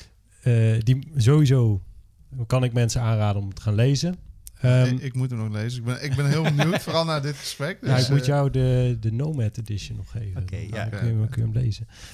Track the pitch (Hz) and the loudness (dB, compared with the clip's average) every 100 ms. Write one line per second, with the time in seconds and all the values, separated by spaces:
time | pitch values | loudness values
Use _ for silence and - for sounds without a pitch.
0 | - _ _ _ 127 117 113 113 113 131 | -20 _ _ _ 2 4 4 2 2 0
1 | 143 147 113 151 143 135 113 101 - - | 0 2 4 6 6 6 4 2 -4 -18
2 | - _ - 131 117 131 123 120 117 123 | -20 _ -16 -10 -2 0 0 0 0 0
3 | 117 110 107 101 98 95 110 104 127 139 | 0 0 0 -2 -4 -6 -2 2 2 2
4 | 170 180 - - - - 127 127 127 127 | -2 -6 -12 -20 -20 -2 2 4 4 0
5 | 139 127 127 120 110 107 113 123 117 127 | -4 -4 -4 -4 -4 -4 -6 -6 -6 -6
6 | 147 131 143 147 160 147 156 190 - 165 | -4 -2 0 2 2 2 2 0 0 -2
7 | 165 156 139 143 - - 147 - 135 127 | 0 -2 -4 -6 -10 -8 -8 -6 0 2
8 | 123 139 131 143 139 127 127 127 123 117 | 4 2 2 2 2 2 2 2 2 0
9 | 110 113 151 151 107 - 107 104 - 107 | -2 -2 -4 -2 -4 -4 -8 -8 -8 -12
10 | 98 113 104 92 92 107 104 110 110 104 | -10 -10 -8 -8 -6 -6 -8 -6 -6 -2
11 | 117 113 110 - 113 113 123 101 113 - | -2 0 0 -2 -2 0 -2 -4 -10 -16
12 | - | -20